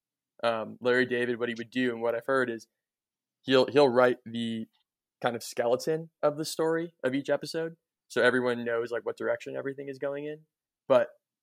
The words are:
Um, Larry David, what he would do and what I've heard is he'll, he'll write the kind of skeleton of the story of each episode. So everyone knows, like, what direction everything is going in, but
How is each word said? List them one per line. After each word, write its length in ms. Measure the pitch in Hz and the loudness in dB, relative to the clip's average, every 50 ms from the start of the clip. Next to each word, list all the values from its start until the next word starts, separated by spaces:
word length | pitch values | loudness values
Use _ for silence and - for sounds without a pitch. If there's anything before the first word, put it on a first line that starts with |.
| _ _ _ _ _ _ _ - 113 | _ _ _ _ _ _ _ -4 -2
Um, 340 | 117 113 110 107 110 107 - | -2 0 -2 -4 -8 -8 -2
Larry 240 | 113 123 123 127 127 | 2 2 4 4 4
David, 340 | 127 123 120 123 120 120 110 | 2 2 0 0 0 -2 -2
what 100 | 120 117 | -4 -4
he 60 | 113 | -4
would 140 | 113 117 113 | -6 -8 -6
do 200 | - 127 127 123 | -2 0 0 0
and 100 | 117 113 | 0 -2
what 120 | 113 117 117 | -2 -2 -2
I've 120 | 117 - | -2 -2
heard 240 | - 135 135 127 120 | 0 0 2 2 0
is 180 | 117 110 - _ _ _ _ _ _ _ _ _ _ _ _ _ _ _ - | -2 -6 -8 _ _ _ _ _ _ _ _ _ _ _ _ _ _ _ 0
he'll, 240 | 131 131 131 127 | 4 4 6 6
he'll 200 | - 113 143 147 | 6 6 6 6
write 300 | 127 117 127 127 123 - - - | 6 8 6 6 6 4 0 -6
the 420 | 113 113 117 117 113 113 110 110 - _ _ _ _ _ _ _ _ _ - | -10 -8 -6 -6 -4 -6 -6 -8 -12 _ _ _ _ _ _ _ _ _ -4
kind 140 | - 123 117 | -4 -4 -4
of 80 | 113 - | -4 -10
skeleton 640 | - - - 117 117 123 127 - 165 156 160 165 160 _ - | -10 -6 -2 0 0 0 0 0 -2 -4 -4 -6 -10 _ -2
of 140 | - 151 143 | -2 -2 -2
the 80 | 151 156 | -2 -6
story 480 | - - - 160 160 165 165 170 170 _ _ - | -6 -4 -2 -2 -2 -2 -2 -4 -8 _ _ -6
of 100 | 131 131 | -4 -4
each 140 | 143 139 147 | -2 -2 -2
episode. 480 | 143 - 156 147 - 160 165 165 165 _ _ _ _ _ _ - | -2 -2 -2 -6 -6 -6 -6 -8 -10 _ _ _ _ _ _ -6
So 120 | - 123 | 0 2
everyone 440 | 117 123 120 127 123 127 120 120 117 | 4 4 4 4 2 0 -2 -2 -4
knows, 260 | 117 117 117 117 117 | -4 -2 -2 -4 -4
like, 140 | 120 113 107 | -6 -6 -6
what 120 | 117 113 | -6 -6
direction 380 | - 110 113 120 - - 139 135 | -4 -4 -4 -4 -4 -6 -10 -10
everything 320 | 131 131 139 135 139 139 | -8 -8 -8 -10 -10 -12
is 100 | 139 135 | -12 -10
going 280 | 135 147 139 143 143 147 | -8 -8 -8 -6 -6 -8
in, 140 | 151 151 156 156 _ _ _ _ _ _ _ _ - | -10 -12 -12 _ _ _ _ _ _ _ _ _ 4
but 180 | 131 123 117 - - _ _ _ _ _ | 4 4 4 2 -6 _ _ _ _ _